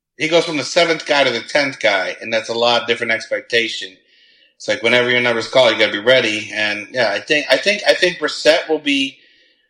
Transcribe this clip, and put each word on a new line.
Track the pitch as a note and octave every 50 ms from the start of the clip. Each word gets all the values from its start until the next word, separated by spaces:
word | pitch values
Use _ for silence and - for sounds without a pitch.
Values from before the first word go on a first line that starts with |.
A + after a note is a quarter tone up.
| _ _ _
He | - D3+ D#3
goes | E3 E3+ D#3+
from | E3+ D#3+
the | C#3+ B2
seventh | - - F3 E3+ E3 D#3+ D3+ -
guy | - D3 C#3+ C3+
to | B2+
the | A#2 A2+
tenth | G#2 - - D3 C#3+ C3+ C3 -
guy, | - G#2+ G2+ F#2+ F2+ F2+ - -
and | A2 A2 A2+
that's | A2 G#2+ -
a | A#2
lot | A#2 A#2 A#2+ A#2+ A#2 A2
different | A#2 A#2 A2+ A#2+ A#2 A2+
expectation. | A2 - - G#2+ G#2 - - - A#2 A#2 A2 - - G2 F#2 F#2 _ _ _ _ _ _ _ _ _ _ _ _
It's | _ - -
like | G#2+ G2 A2
whenever | A#2 A#2+ B2 A#2+ B2
your | B2 B2 B2
number's | B2 A#2 A2+ A2 -
called, | - C3 B2+ A#2 A2
you | A2
gotta | A2 G2+
be | G2+ G2+
ready. | G2+ A#2+ C3 C3 A#2 A2 G#2+ G#2+ G#2 F#2 F#2+
And | G#2+ G#2+ G#2 G#2 G#2 G#2 - -
yeah, | B2+ A#2 G#2
I | G2+ G#2
think, | - - D3+ D3 C#3 -
I | E3
think, | - - G3 G#3 G3+ - D3
I | D#3
think | - - F3+ E3+ -
Brissett | D3+ C#3+ - - - D3+ D#3+ F3 - -
will | D#3 D3
be, | D3 D3 C#3 C#3 C3+ C3+ - _ _ _ _ _ _ _ _ _ _ _